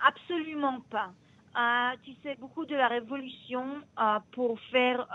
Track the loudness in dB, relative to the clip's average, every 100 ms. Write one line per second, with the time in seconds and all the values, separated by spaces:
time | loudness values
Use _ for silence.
0 | 2 2 -4 -4 -2 -2 -2 -2 -4 -4
1 | -4 -8 _ -20 _ 0 2 4 2 -2
2 | -12 -12 -8 -8 -8 -8 -4 2 2 2
3 | -2 -8 -8 -14 -8 -6 -6 -8 -12 0
4 | 2 2 -2 -2 -2 -2 0 2 4 2
5 | -2